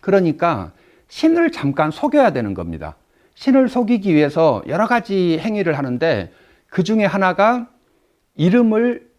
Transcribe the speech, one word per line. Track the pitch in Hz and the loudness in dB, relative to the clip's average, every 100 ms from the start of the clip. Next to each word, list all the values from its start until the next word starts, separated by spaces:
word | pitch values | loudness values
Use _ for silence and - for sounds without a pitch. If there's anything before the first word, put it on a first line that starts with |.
그러니까 | - 196 175 143 170 123 82 _ _ _ _ | 2 2 2 0 -2 -2 -8 _ _ _ _
신을 | - 320 339 339 | -2 0 2 0
잠깐 | - 143 135 151 | -2 -4 -2 -2
속여야 | - 294 285 240 | -2 0 2 2
되는 | 135 107 | 0 -6
겁니다. | 92 85 80 78 - _ _ _ | -6 -8 -8 -12 -16 _ _ _
신을 | _ - 269 262 | _ 0 2 2
속이기 | 240 220 240 196 | 0 0 0 2
위해서 | 151 147 156 160 110 - | 2 2 2 2 0 -4
여러 | 160 220 | -4 0
가지 | 240 - 196 175 160 | -2 -2 -2 0 0
행위를 | 180 208 175 143 | -2 -2 -2 -2
하는데 | 135 123 165 117 87 _ _ _ _ | -4 -2 0 0 -4 _ _ _ _
그 | - | -4
중에 | 175 220 | 0 2
하나가 | 202 190 185 175 208 247 240 _ _ _ _ _ _ - | 0 0 0 2 2 0 -6 _ _ _ _ _ _ -2
이름을 | 165 233 226 220 240 240 _ | 2 4 4 2 0 -4 _